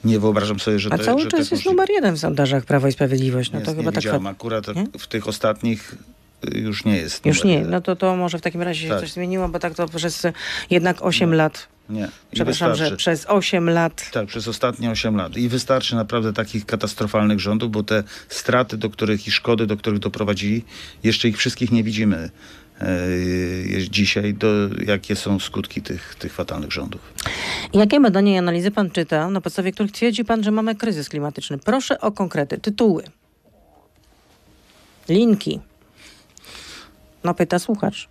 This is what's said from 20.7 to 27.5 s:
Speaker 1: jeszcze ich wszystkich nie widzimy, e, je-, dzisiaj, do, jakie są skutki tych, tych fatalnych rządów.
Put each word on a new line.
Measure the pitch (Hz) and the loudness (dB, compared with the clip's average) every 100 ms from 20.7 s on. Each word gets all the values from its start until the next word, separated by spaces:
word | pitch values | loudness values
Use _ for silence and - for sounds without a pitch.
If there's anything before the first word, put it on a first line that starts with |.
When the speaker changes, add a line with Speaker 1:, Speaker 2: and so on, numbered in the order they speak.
| - - - | -18 -18 -2
Speaker 1:
jeszcze | 110 110 117 | 0 2 0
ich | 104 | 0
wszystkich | - - 123 | -2 -2 2
nie | 117 | 2
widzimy, | 110 107 107 82 82 - - - - - | 2 2 2 2 -4 -12 -20 -20 -20 -8
e, | 92 90 90 90 90 90 90 90 95 | -2 0 0 0 0 0 -2 -4 -2
je-, | 98 90 | -2 -2
dzisiaj, | 104 98 104 104 | 0 2 2 0
do, | 101 110 104 101 104 104 | 2 2 4 2 -2 0
jakie | 101 - 104 | -2 0 -4
są | 101 98 | 0 -2
skutki | - 104 - - | -2 -6 -6 -8
tych, | - 90 - - | -8 -10 -10 -12
tych | - | -10
fatalnych | - 85 73 76 | -6 -6 -6 -6
rządów. | - 69 - - - - - - | -6 -8 -10 -14 -10 -8 -6 -8